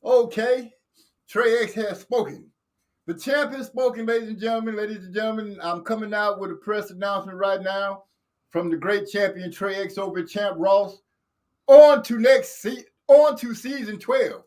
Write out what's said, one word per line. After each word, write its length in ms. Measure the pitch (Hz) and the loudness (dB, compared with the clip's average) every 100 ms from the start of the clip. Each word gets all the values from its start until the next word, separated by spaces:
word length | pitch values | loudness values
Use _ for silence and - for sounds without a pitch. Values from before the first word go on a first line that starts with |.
Okay. 680 | - 247 233 220 233 254 233 _ _ _ _ _ _ | 4 2 2 -2 -2 -2 -4 _ _ _ _ _ _
Trey 340 | 208 233 226 | 0 2 2
X 120 | 220 | -2
has 260 | 214 208 185 | -4 -8 -8
spoken. 500 | - 240 220 - - _ _ _ _ _ - | -4 -4 -4 -8 -20 _ _ _ _ _ -12
The 80 | |
champ 380 | 165 - 285 285 | -10 -4 -2 -2
has 140 | 269 240 | -6 -10
spoken, 400 | 247 254 226 226 | -2 -2 -2 -4
ladies 240 | 233 220 | -4 -4
and 100 | 220 | -8
gentlemen. 360 | 220 226 226 214 | -4 -4 -4 -6
Ladies 280 | 214 214 | -8 -10
and 100 | 185 | -10
gentlemen, 440 | 190 220 220 208 196 | -6 -4 -6 -10 -10
I'm 200 | 170 170 | -8 -8
coming 320 | 165 220 214 | -6 -8 -6
out 260 | 208 208 202 | -2 -2 -2
with 100 | 190 | -8
a 60 | 165 | -12
press 340 | - 208 202 | -6 -6 -6
announcement 480 | 180 196 196 190 185 | -8 -6 -6 -8 -4
right 220 | 196 190 | -2 -2
now 440 | 190 196 196 196 _ _ _ _ _ | -4 -6 -6 -8 _ _ _ _ _
from 200 | 170 175 | -6 -4
the 60 | 165 | -4
great 320 | 180 202 202 | -2 -4 -4
champion 420 | 202 202 180 180 | -2 -2 -4 -14
Trey 260 | - 196 196 | -8 -8 -6
X 220 | 190 - | -8 -8
over 240 | 196 185 | -8 -8
Champ 340 | 170 208 202 170 | -8 -6 -6 -2
Ross. 420 | 185 196 202 - _ _ _ _ _ _ - | 2 2 2 -8 _ _ _ _ _ _ 8
On 360 | 277 302 285 | 12 12 8
to 160 | - 240 | 0 0
next 440 | 233 269 - - | 4 4 2 -8
se-, 220 | 208 254 - _ _ | -10 -10 -14 _ _
on 280 | 277 302 277 | 8 8 2
to 160 | 240 | -8
season 440 | 226 254 277 214 202 | -10 -10 -10 -10 -12
twelve 440 | - 262 226 - | -2 0 0 -4